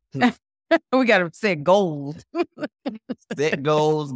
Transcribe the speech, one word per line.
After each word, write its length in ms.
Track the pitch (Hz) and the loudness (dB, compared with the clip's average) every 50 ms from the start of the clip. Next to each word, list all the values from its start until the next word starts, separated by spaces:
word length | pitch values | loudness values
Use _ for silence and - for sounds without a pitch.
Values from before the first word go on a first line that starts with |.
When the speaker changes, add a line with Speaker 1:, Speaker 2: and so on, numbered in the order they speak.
| _ _ - | _ _ -4
Speaker 1:
Mm. 200 | 135 160 247 - - | 0 0 0 0 -2
Speaker 2:
<laughs> 40 | _ _ _ _ _ - 320 320 - _ | _ _ _ _ _ -2 -2 -2 0 _
We 140 | - 262 262 | 0 2 4
gotta 240 | 220 220 190 180 165 | 4 4 2 2 -2
set 320 | - - - 214 180 151 143 | -4 -4 -2 -2 -2 0 2
goals. 600 | 175 180 208 202 175 151 143 139 139 156 170 - _ - | 4 4 4 4 0 -2 -6 -8 -10 -12 -14 -14 _ -6
<laughs> 240 | 320 349 - _ - - - _ _ - 277 220 214 _ - 247 - _ - - 131 | -6 -6 -6 _ -12 -12 -12 _ _ -12 -12 -12 -10 _ -12 -12 -12 _ -10 -4 -2
Speaker 1:
Set 260 | 139 156 151 151 131 | -2 -2 -2 -2 0
goals, 500 | 151 151 156 156 151 156 151 151 143 131 | 0 2 2 2 2 2 0 -2 -6 -8